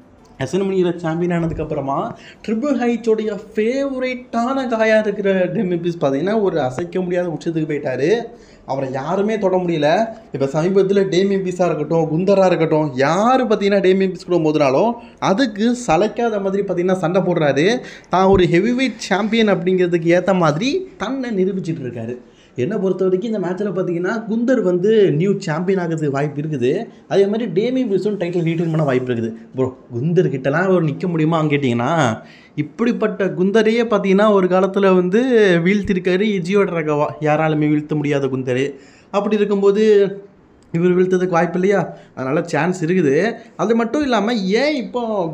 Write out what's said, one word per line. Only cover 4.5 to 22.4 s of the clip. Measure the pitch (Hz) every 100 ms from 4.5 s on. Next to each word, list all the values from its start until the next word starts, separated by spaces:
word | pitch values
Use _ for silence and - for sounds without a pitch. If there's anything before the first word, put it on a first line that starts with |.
| 269 240
காயா | 220 220 220
இருக்கிற | 214 202 196 190 180
டேமியன் | 185 180 170
Peace | 170 170
பார்த்தீங்கன்னா, | 139 135 185 220
ஒரு | 190 165
அசைக்க | 131 131 175 185
முடியாத | 175 175 175
உச்சத்துக்கு | 147 170
போயிட்டாரு. | 160 156 143 143 127 151 233 - - - - -
அவரை | 139 131
யாருமே | 131 147 196 214 214
தொட | 185 185
முடியல. | 175 160 147 190 226 - -
இப்ப | 135 135
சமீபத்துல | 156 180 196 190 196 165
Damien | 170 196 196
பீஸா | 180 175 175
இருக்கட்டும், | 151 147 165 156 160
குந்தரா | 190 190 185
இருக்கட்டும், | 160 160 156 151 127
யாரு | 139 180 233 262
பார்த்தீங்கன்னா | 220 196 196 202
Damien | 185 190 190
பீஸ் | 175 -
கூட | 175 156
மோதினாலும் | 151 139 135 226 233 - -
அதுக்கு | 139 196 254 202 233 240 -
சளைக்காத | 160 208 247 233 208
மாதிரி | 196 196
பார்த்தீங்கன்னா | 196 175 185
சண்டை | 185 165 185
போடுறாரு. | 175 165 147 135 185 254 - - -
தான் | 180 190
ஒரு | 190
heavyweight | 165 170 220 247 262 -
champion | - 240 220 226 214
அப்படிங்கிறதுக்கு | 170 175 185 175 175 165 175
ஏத்த | 190 185
மாதிரி | 156 151 262 370 - -
தன்னை | 202 269 240
நிரூபிச்சிட்டு | 190 185 190 160 135
இருக்காரு. | 123 117 113 123 - _